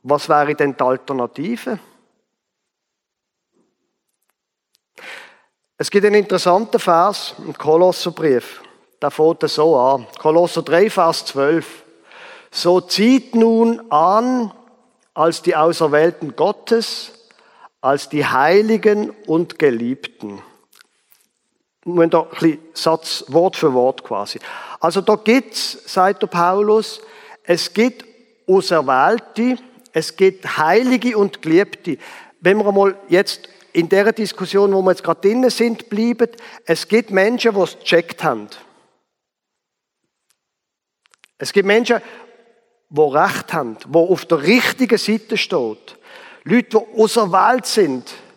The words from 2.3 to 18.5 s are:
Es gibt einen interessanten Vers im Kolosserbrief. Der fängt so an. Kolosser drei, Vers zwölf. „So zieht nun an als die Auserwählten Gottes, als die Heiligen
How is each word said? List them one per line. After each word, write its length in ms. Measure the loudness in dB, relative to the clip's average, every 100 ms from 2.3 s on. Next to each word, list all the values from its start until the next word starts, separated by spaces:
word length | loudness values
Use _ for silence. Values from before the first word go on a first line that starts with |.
| _ _ _ _ _ _ _ _ _ _ _ _ _ _ _ _ _ _ _ _ _ _ _ _ _ _ -20 -20 -20 -20 _ _ _ _ _
Es 140 | -2
gibt 160 | 0 4
einen 100 | 2
interessanten 640 | 2 -2 2 0 0 -2
Vers 540 | 2 2 2 -2 -12 -14
im 180 | -16 -6
Kolosserbrief. 1040 | 2 4 4 2 -8 -4 0 0 -2 -20 -20 _ _ _
Der 100 | -6
fängt 380 | 2 0 2 -4
so 300 | 0 2 4
an. 280 | 2 0 -4 -4
Kolosser 440 | 2 2 2 -2
drei, 280 | 0 2 2
Vers 360 | 2 0 -2 -8
zwölf. 580 | -2 0 0 -4 -20 _ _ _ -20 -20 -20 _
„So 300 | -4 0 0
zieht 540 | 0 0 2 2 0
nun 560 | 2 2 4 2 0 -2
an 640 | 2 4 2 0 -2 -4 -10 _ _ _ _ _
als 280 | -2 -2 0
die 140 | -2 2
Auserwählten 800 | 0 2 0 2 2 -2 -12 -2
Gottes, 760 | -2 -2 -2 -2 -2 -12 -16 -20 _ _ _ _ -20 _
als 280 | -2 -2 -4
die 160 | -4
Heiligen 840 | -2 0 2